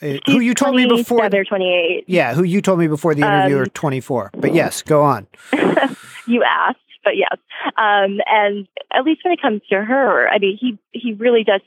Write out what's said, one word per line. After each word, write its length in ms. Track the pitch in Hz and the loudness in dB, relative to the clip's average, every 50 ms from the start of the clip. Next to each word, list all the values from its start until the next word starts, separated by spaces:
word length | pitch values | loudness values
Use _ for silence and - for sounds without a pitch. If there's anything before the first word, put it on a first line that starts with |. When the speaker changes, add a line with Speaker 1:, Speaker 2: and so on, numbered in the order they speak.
Speaker 1:
uh, 60 | 160 147 | -8 -8
who 120 | 139 139 - 269 | -8 -4 0 0
Speaker 2:
She's 160 | 277 254 240 | 2 2 2
Speaker 1:
you 100 | 240 247 | 0 0
told 220 | - 277 277 254 | 0 0 0 2
me 120 | 254 247 240 | 2 2 2
before 320 | 240 233 233 - 240 233 | 2 2 0 0 0 0
Speaker 2:
twenty-seven 200 | 214 202 196 196 | 2 2 0 0
or 60 | 190 | 0
twenty-eight. 580 | - 208 190 185 180 180 180 170 165 180 - - - | -2 -2 -2 -2 0 0 0 0 -2 -4 -6 -6 -2
Speaker 1:
Yeah, 260 | 185 175 143 120 117 | 0 0 0 0 0
who 100 | 151 190 | 0 0
you 180 | 175 170 202 | 0 0 0
told 180 | 196 196 190 170 | 0 2 2 2
me 80 | 170 156 | 2 0
before 280 | 151 147 - 170 156 | 0 -2 0 0 0
the 60 | 147 | 2
interview 340 | 185 214 202 196 190 185 139 | 2 2 2 2 2 2 2
Speaker 2:
Um, 60 | 139 | 0
Speaker 1:
are 60 | 127 - | 0 -2
twenty-four. 640 | - - - 151 131 131 - - 139 117 98 101 - - | -4 -4 -4 -4 -4 -4 -4 -4 -4 -4 -4 -6 -6 -4
But 160 | - - 170 | -2 0 2
yes, 280 | 165 135 95 - - | 2 0 0 -4 -8
go 220 | - - 156 147 147 | -2 0 2 4 4
on. 240 | 143 131 107 98 - _ - - - 247 | 4 2 0 -4 -10 _ -20 -8 -6 -2
Speaker 2:
<laughs> 420 | 302 - - - - 269 262 254 - - - - - - - | 0 0 0 2 0 0 -2 -4 -8 -16 -20 -20 -14 -4 -2
You 160 | 233 240 175 | 0 2 2
asked. 360 | 120 156 160 170 190 254 - _ _ - _ - | 2 0 0 0 -2 -2 -6 _ _ -20 _ -4
But 140 | 208 - 196 | -2 -2 0
yes. 200 | 185 - - - _ _ - - - - - - | -2 -2 -4 -6 _ _ -16 -10 -10 -6 -2 0
Um, 400 | 220 208 202 202 196 196 196 208 - | 0 2 2 2 2 0 -2 -4 -2
and 420 | - - 214 208 202 202 208 196 - _ - - - | 0 2 2 2 0 -2 -4 -8 -12 _ -18 -12 -4
at 120 | - 254 262 | -2 -2 0
least 180 | 311 320 - - | 0 0 0 0
when 80 | 370 | -2
it 80 | 349 - | -2 0
comes 220 | - 262 214 202 - - | 0 -2 -2 -2 -2 -2
to 60 | 202 | -2
her, 520 | 190 214 214 254 277 269 220 180 127 120 - | -2 -2 0 0 0 2 2 2 2 2 2
I 120 | - 208 | 2 2
mean, 180 | 202 196 196 214 | 0 0 -2 -2
he, 200 | 247 254 214 - _ _ | -4 -6 -6 -8 _ _
he 220 | - 233 233 240 214 | -14 -10 -8 -8 -6
really 300 | 202 226 247 240 226 214 | -2 0 2 2 2 2
does 180 | 220 196 196 - | 2 0 0 -2